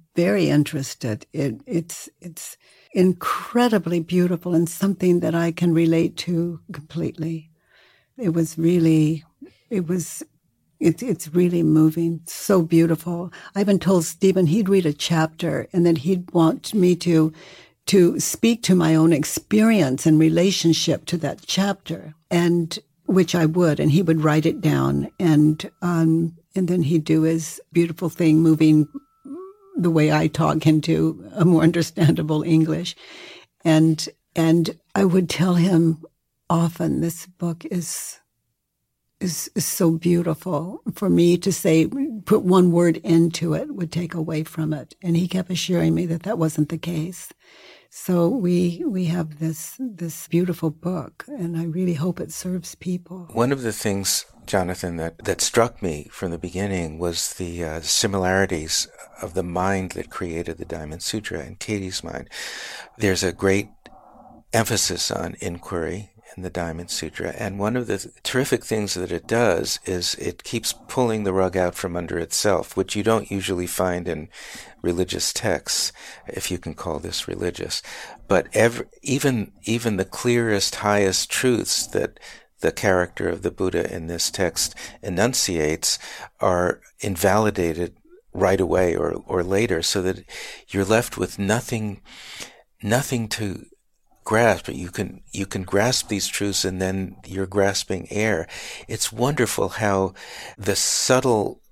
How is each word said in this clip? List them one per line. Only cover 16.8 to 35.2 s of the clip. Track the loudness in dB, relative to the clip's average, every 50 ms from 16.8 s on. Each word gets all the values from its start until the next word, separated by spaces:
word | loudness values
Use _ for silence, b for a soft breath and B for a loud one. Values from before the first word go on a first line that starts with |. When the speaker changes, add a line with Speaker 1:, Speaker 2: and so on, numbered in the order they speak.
| 4 4 4
Speaker 1:
to, | 2 2 2 4 4 4 2 0 B B B B B B B B B _
to | 2 6 6 6 6 4 0
speak | -4 -4 -2 2 2 2 2 2 2
to | 2 4
my | 4 6 6 6
own | 6 6 6
experience | 4 4 0 -2 -4 -8 -4 _ 2 4 4 6 6 4 4 2 0 2 4
and | 6 6 6
relationship | 6 6 4 4 4 2 2 2 2 2 2 2 2 0 -2 -2 -2
to | -6 -4 -4
that | -4 -4 -6 -8 -8
chapter, | -4 -2 0 0 0 -2 -4 _ -10 -10 -10 -10 -16 -20 _ _ _
and | 0 2 4 4 2 2 0 -2 -6 -12 _ _ _ _ _
which | 2 4 4 4 4 2
I | 2 2
would, | 2 4 4 4 4 2 2
and | 2 4
he | 4 4
would | 4 4 2 2
write | 4 4 2 4 2
it | 0 -2 0
down, | 0 0 2 2 2 2 0 0 -2 -4 _ _
and, | 2 4 6 6 6 4 4 0 -6 -14 _ _
um, | -4 -2 0 2 2 4 4 2 0 -2 -6 -10 _ _ _
and | -2 0 0
then | 2 0
he'd | 2 2 2 0 2
do | 2 2 2
his | 4 2 0 0 -4 -6 -12 -16 -18 _
beautiful | 0 0 0 0 -2 -4 -6 -6
thing, | -2 2 4 6 6 6
moving | 6 6 6 6 6 6 8 6 4 2 _ -18 _ _ _ _ _ -16 -14 -14 -14 -16 -20 _ _ _ -4 0
the | 0 2
way | 4 4 4 4
I | 4 2 2
talk | 0 0 0 0 0 0 2 4
into | 4 4 4 2 0 0 2 2 0 -2 -4 -14 -14 -2
a | 2 4
more | 6 6 6
understandable | 6 4 4 2 -2 -2 0 2 4 4 4 2 0 -2 -2 -2
English. | 0 2 4 4 4 2 0 -4 -4 -8 -10 B B B B B B B B B B B _ _ _
And, | 4 6 6 6 4 4 0 -4 -12 -12 _ _ _ _
and | 0 2 4 4 2 2 0 -4 _ _ _ _
I | 0 2
would | 4 4 2